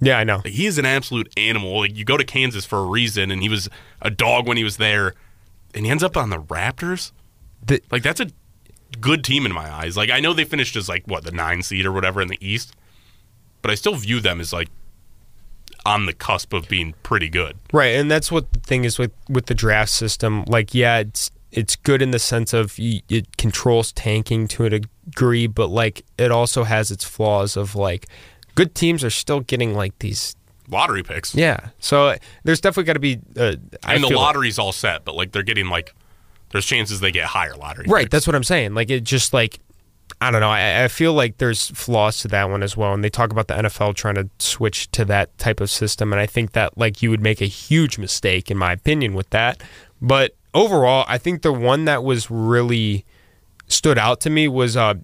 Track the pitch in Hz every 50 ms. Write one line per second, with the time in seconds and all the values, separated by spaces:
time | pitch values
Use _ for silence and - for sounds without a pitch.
0 | 127 135 127 113 110 110 104 98 98 - 98 120 190 214 175 147 131 131 135 139
1 | 127 - 127 117 110 - - 101 110 113 113 107 98 92 95 107 104 101 104 107
2 | 107 110 139 147 139 - - 135 131 127 113 101 95 - 107 101 95 90 98 117
3 | 120 113 104 104 95 95 95 92 92 107 110 104 92 98 - - - - - -
4 | - 110 104 92 117 113 120 123 120 120 120 120 110 104 98 - 107 107 104 104
5 | 98 92 - - - - - - - - - - - - - 104 107 110 135 156
6 | 175 185 - 165 127 107 92 80 76 73 78 82 95 123 131 - 170 175 185 180
7 | - - - - - _ _ _ - - - - 113 113 135 - - - - 123
8 | 117 143 170 - 247 160 - - _ _ _ _ _ - - - _ - 127 113
9 | 110 135 156 156 131 - 131 147 135 104 90 82 78 78 73 76 82 82 90 101
10 | 107 113 123 135 151 165 175 160 151 - 165 143 123 - - 113 95 92 87 85
11 | - - 95 80 76 82 85 85 82 80 87 90 92 - 98 95 95 95 95 95
12 | 95 92 92 101 95 90 95 - 98 98 104 120 - - - _ _ _ - -
13 | _ _ - - _ _ _ _ _ _ _ _ - 104 104 104 - 208 208 139
14 | 101 101 120 120 104 98 87 85 82 - - 85 85 - - - - - - -
15 | - - - - - - - - - - - - - - - - - 104 104 107
16 | 101 87 80 - - - 101 87 - - 107 90 78 - 95 90 82 80 78 -
17 | - - 117 101 82 80 82 87 85 73 78 - - - - 156 135 123 117 135
18 | 143 147 151 160 151 - 170 160 - - - - - - 135 127 123 120 - -
19 | 123 113 - - - - 131 127 - - 127 113 113 110 104 107 107 104 - -
20 | 113 110 - - - 110 107 104 - - 117 113 107 - - 127 120 120 117 113
21 | 107 107 - - - - - - - - - 123 113 - - - - - 139 131
22 | 135 131 123 113 - - 123 117 113 - - 117 110 101 - - 117 117 110 95
23 | - - 110 113 101 - - - - 113 - - - 127 117 113 110 - - -
24 | - 113 107 110 107 - 113 113 110 104 - - 117 110 107 107 107 - _ _
25 | - 170 139 - 131 120 120 117 117 113 104 113 110 - 92 117 113 110 101 -
26 | - _ _ - 120 120 117 117 120 120 - 135 117 110 113 110 107 - 101 92
27 | - - - - 107 107 104 101 98 101 - 98 101 98 101 101 98 92 87 90
28 | - - - - - - - - - - - 143 185 165 - - 170 165 170 156
29 | 131 113 - - - - 147 143 123 - 135 123 120 113 104 104 98 95 - -
30 | - 101 98 - - - - _ _ _ _ _ _ - - 104 156 175 107 95
31 | - - 80 82 - - - 143 165 160 123 - - 113 - - - - 143 143
32 | 143 143 110 - - - - - - 160 160 160 - 196 - 196 170 160 156 147
33 | 139 143 127 113 - - - - 120 107 80 65 90 - - - - - - 139
34 | 139 131 143 131 135 147 147 143 131 117 104 117 104 95 - - - 104 82 76
35 | - 82 71 80 95 95 - 101 95 110 113 104 95 90 87 87 85 - - _
36 | _ - - - _ - - - - - - 101 95 - 135 120 107 101 104 95
37 | 98 95 87 90 80 78 - 95 85 73 64 71 73 73 - - - - 214 190
38 | 127 - 147 151 - 170 151 139 123 - 180 160 117 101 104 110 117 110 131 127
39 | 117 - 135 127 - - - 127 113 110 - - - _ _ _ _ _ _ _
40 | _ - - - 117 127 117 110 107 107 107 101 95 104 85 110 127 123 - -
41 | 165 165 156 147 127 113 - - 131 120 113 - - - 143 - - - 120 110
42 | 104 107 107 - - 107 104 98 98 95 98 101 101 98 101 107 107 101 98 104
43 | 101 107 - - 120 110 110 113 107 - - 92 110 104 - - 107 104 101 -
44 | - 107 101 98 98 98 - - - - - - 113 107 - - - - - -
45 | 113 98 101 101 101 - _ - - 117 107 - 107 104 - - 113 104 - -
46 | 107 107 104 101 104 107 - 120 113 104 - 113 104 - - 107 117 110 101 -
47 | 120 113 113 107 104 107 107 - 104 98 - - - - 151 165 160 143 - 110
48 | 101 90 - - - 98 92 92 - - 104 98 90 87 87 92 - 147 156 151
49 | 135 104 98 95 95 - - 110 113 123 127 - - - - - - - _ -
50 | 123 123 135 135 131 - - _ _ _ - 156 214 220 196 156 127 123 131 131
51 | - - 120 120 - 175 180 165 - 160 139 123 117 123 135 147 160 156 147 123
52 | 127 135 127 117 - - 113 113 110 113 120 120 120 120 120 113 110 107 104 98
53 | - _ _ _ _ _ _ _ _ _ _ - - - - - - 160 135 117
54 | 107 117 127 - - 160 156 156 156 147 127 127 127 120 113 123 113 107 104 92